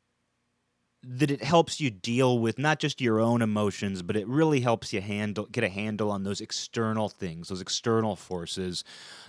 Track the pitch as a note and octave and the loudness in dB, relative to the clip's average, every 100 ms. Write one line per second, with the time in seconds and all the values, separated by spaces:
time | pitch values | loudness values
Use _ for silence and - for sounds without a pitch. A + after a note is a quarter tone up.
0 | _ _ _ _ _ _ _ _ _ _ | _ _ _ _ _ _ _ _ _ _
1 | B2+ B2 D3 C#3+ C#3+ E3+ E3 - C#3+ F#2+ | -10 0 0 0 4 4 4 2 -2 -2
2 | A#2 A#2+ C3 A#2+ A2+ A2 D3+ D#3 D3+ - | -2 4 4 4 2 2 0 2 0 0
3 | B2 A2 A#2 A#2+ A2+ G#2+ G#2 - G2+ F#2+ | 2 4 4 4 2 2 0 0 -4 -4
4 | F2 G#2 G2+ C#3 D#3+ C#3+ A#2+ A2+ - G#2 | -2 -4 0 2 4 4 2 0 0 -6
5 | G2+ G#2 G#2+ G#2 - - G#2+ F#2+ G#2+ G#2 | -4 -4 -4 -4 -6 -2 -2 -2 -4 -2
6 | G#2+ G2+ G2 G2 G#2+ - - - A2+ A2 | -2 -2 -4 -6 -6 -8 -6 -2 0 0
7 | G#2 - F#2 E2 E2+ F#2 - - A#2+ A2+ | -2 -4 -8 -8 -8 -8 -6 -2 2 2
8 | A2 F#2 - F2+ E2 - F#2 E2+ - - | 2 -4 -6 -8 -6 -6 -4 -6 -10 -16
9 | - - | -18 -20